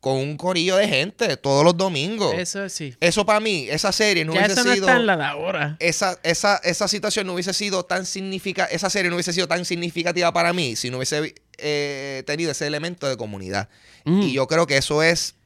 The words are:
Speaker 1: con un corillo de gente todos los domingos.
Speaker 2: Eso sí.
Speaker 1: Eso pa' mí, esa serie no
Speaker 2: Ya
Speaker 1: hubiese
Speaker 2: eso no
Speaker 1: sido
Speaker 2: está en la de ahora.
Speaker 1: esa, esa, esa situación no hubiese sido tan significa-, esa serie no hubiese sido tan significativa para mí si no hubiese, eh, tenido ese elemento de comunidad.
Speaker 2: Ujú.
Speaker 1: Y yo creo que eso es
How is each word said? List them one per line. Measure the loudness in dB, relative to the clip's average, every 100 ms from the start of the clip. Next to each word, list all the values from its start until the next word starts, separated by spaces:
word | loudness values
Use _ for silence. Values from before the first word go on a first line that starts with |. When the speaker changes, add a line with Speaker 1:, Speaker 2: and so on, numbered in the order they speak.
Speaker 1:
con | 0 -2
un | -2 -4
corillo | -2 2 4 4
de | 4
gente | 2 0 -2 -2 -2
todos | 2 6
los | 6 6
domingos. | 0 0 -4 -2 -2
Speaker 2:
Eso | -2 -4 -6 -8
sí. | -8 -12 -2
Speaker 1:
Eso | 0 2
pa' | 2 2
mí, | 2 -2 -2
esa | -2 -2
serie | 2 2 2
no | 2
Speaker 2:
Ya | 2
Speaker 1:
hubiese | 2
Speaker 2:
eso | 4
no | 4
Speaker 1:
sido | 4 4
Speaker 2:
está | 4
en | 4
la | 2
de |
ahora. | 0 -4 -4 -2 -4 0
Speaker 1:
esa, | -2 0 -2 -2
esa, | -2 2 2 2
esa | 0 0 -2
situación | -2 -2 -2 -2
no |
hubiese | -4 -4
sido | -4 -2 -4
tan | -2 -4
significa-, | -4 -8 -6 -6 -6 -4 -2
esa | -2 -2
serie | 0 0
no | -2
hubiese | -2
sido | -2 -2
tan | -2
significativa | -2 -4 -4 -2 -2 2 2
para | 2 0
mí | 0 -2
si | -2 -6
no | -4
hubiese, | -2 -2 -4 -8 _ -10
eh, | -4 -2 -4 -6 -8 -8 -6
tenido | -4 -2
ese | -2 -4
elemento | -4 -6 -6 -6
de | -4
comunidad. | -6 -8 -4 -4 -4 _ _ -10
Speaker 2:
Ujú. | 0 2
Speaker 1:
Y | 4
yo | 2 2
creo | 2 4
que | 2
eso | 2 2
es | 4 2 -2 _